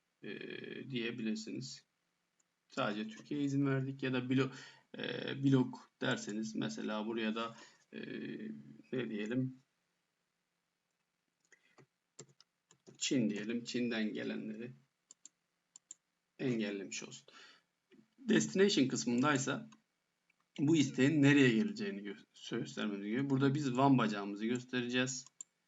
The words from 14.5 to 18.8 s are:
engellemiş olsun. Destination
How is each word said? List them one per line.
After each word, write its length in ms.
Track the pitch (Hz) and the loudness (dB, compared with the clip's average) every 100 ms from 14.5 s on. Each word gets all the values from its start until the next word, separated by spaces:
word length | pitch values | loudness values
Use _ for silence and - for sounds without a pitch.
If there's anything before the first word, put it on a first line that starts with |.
| 110 127 135 _ _ _ _ - _ _ _ _ - - - _ _ _ - | -8 -12 -14 _ _ _ _ -20 _ _ _ _ -20 -20 -20 _ _ _ -4
engellemiş 640 | 139 113 104 101 90 - | 0 0 0 -2 -6 -10
olsun. 240 | - - - - - - _ _ _ - _ _ | -12 -16 -20 -20 -20 -20 _ _ _ -20 _ _
Destination 680 | 247 - - 120 202 160 | 2 2 4 4 6 6